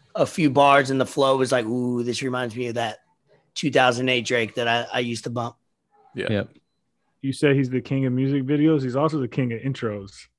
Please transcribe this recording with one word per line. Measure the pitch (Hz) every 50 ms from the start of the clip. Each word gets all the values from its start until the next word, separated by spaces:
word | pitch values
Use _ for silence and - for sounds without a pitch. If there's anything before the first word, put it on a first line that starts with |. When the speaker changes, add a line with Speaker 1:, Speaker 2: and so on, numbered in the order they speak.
| _ _ -
Speaker 1:
a | 185 147
few | - - 202 156 143
bars | 123 143 143 143 139 143 135 127
in | 135 131
the | 123
flow | - - 143 135 135 135 135
was | 131 120 131
like, | 123 113
"Ooh, | 110 123 123 123 123 123 120 120
this | 120 117 - 135
reminds | 131 123 127 127 120 107
me | 127 123
of | 120 113
that | 117 117 110 - - _ _ _ _ _ _ _ _ _ _ -
two | - - 143
thousand | 123 135 127 127 120 120 131 127
eight | 127 123 113
Drake | - 127 120 113 104 -
that | 123 120 117
I, | 117 120 117 - 110
I | 127
used | 123 120 117 113 -
to | 127
bump." | 117 123 117 120 - _ _ _ _ _ _ _ _ _ _ _ -
Speaker 2:
Yeah. | - 98 -
Speaker 3:
Yep. | 107 101 98 - _ _ _ _ _ _ _ _ _ _ _ _ _ _ -
Speaker 4:
You | 135 131
say | - 156 143 139
he's | 139 135 123
the | 127 127
king | 120 - 139 135 135
of | 127 123
music | 127 135 135 139 139 131
videos. | 131 151 147 151 160 160 151 135
He's | 123 117
also | 135 151 156 156 151
the | 127 113
king | - 143 131 123 113
of | 110
intros. | 127 139 127 - 123 110 104 101 98 95 - - - _ _